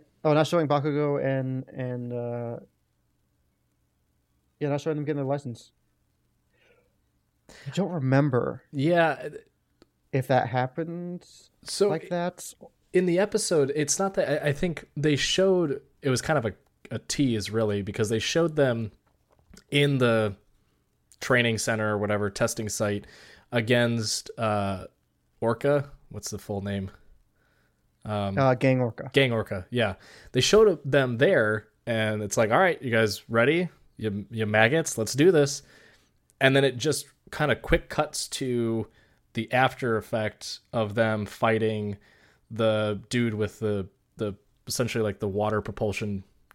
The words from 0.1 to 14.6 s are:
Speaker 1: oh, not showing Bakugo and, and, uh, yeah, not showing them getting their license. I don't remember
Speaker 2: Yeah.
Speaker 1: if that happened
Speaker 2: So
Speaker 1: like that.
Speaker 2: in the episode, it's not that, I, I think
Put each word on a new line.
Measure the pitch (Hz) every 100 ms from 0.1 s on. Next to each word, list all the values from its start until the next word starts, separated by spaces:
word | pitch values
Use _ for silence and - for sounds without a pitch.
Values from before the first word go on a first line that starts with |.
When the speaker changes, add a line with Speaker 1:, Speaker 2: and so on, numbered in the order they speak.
| _
Speaker 1:
oh, | 156
not | 147 151
showing | 175 147
Bakugo | 147 147 147 147 143
and, | 139 135 131 131 131
and, | 139 127 123 120
uh, | 120 120 120 117 120 - _ _ _ _ _ _ _ _ _ _ _ _ _ _ _ _ _ _ -
yeah, | 147
not | 139
showing | 160 151
them | 143
getting | 143
their | 135
license. | 139 127 113 - _ _ _ _ _ _ _ _ _ _ _ _ _ _ _ _ _ -
I | - 135
don't | 170 180
remember | 175 131 135 147 123 - 123 _
Speaker 2:
Yeah. | 143 151 175 160 135 151 - - _ _ _ _ _ _
Speaker 1:
if | 131 131
that | 127 123
happened | 123 131 - 165 170 175 175 - - _ _
Speaker 2:
So | - - 214
Speaker 1:
like | 160 -
that. | 175 175 - - - - _ _
Speaker 2:
in | 180 180
the | 175
episode, | 208 208 - 165 135 151
it's | 147 -
not | 196 196
that, | 139 147
I, | 147
I |
think | 139